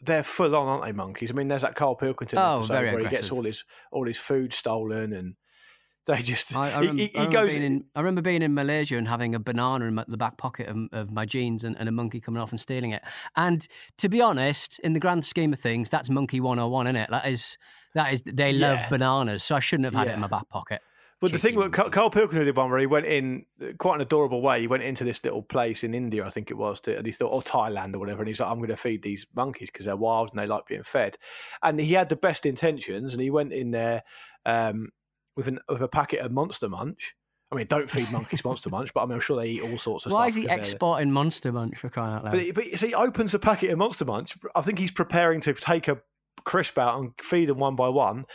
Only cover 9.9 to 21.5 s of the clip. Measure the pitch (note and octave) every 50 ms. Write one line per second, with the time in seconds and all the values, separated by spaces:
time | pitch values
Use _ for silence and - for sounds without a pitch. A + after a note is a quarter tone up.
9.9 | A2 G#2+ A2 - A2+ G#2 A#2 A2+ - - - B2+ - - A#2 A2+ A2 A2 A2+ -
10.9 | - A2 G#2 G2+ G#2+ G#2+ A2 G#2+ C3 B2+ B2 A#2+ A2+ G#2+ A2+ A2+ A2+ - A2+ A2+
11.9 | A2+ A#2 A#2 A2 A#2 A2+ - - A2+ A#2 A2+ G#2+ A#2+ A2 - - C3 B2+ B2 A#2
12.9 | G#2+ - - - - - - - - D#3+ E3+ F3+ F3 D#3 - - - - - -
13.9 | _ - - F#3+ G3+ A#3+ A#3+ A3 F3 C3 C3 C#3+ C#3+ - - - - - - E3+
14.9 | D#3+ D#3+ D#3+ F3+ F3+ E3+ D3 - - F3 D#3+ D#3 C#3+ - - A#2+ A2+ A#2 A2+ -
15.9 | - D3+ B2 B2 C3+ C#3 C#3 A#2 C3 B2+ B2+ B2+ B2 A#2+ A#2 A#2 B2+ C3 B2 B2
16.9 | C3 A#2 G#2+ - A2+ C3 - C3+ C3 A2+ - - - - _ - - - - _
17.9 | - D#3 D3+ C3+ C3+ B2 - - - C3 C#3+ C#3 C3+ C3+ D3 C#3+ C3+ B2 - -
18.9 | C#3 B2+ C3 C3 C3 C#3 B2+ A2 G#2 F#2+ - - D#3 C3+ C3 - F3 C#3+ C3 C3
19.9 | G#2+ B2 G#2 G#2 G#2+ G#2+ G#2 G2 G#2+ G2+ G#2+ - - D3 - - - - - _
20.9 | _ _ _ _ _ _ F3+ F3+ E3 D#3+ - A#3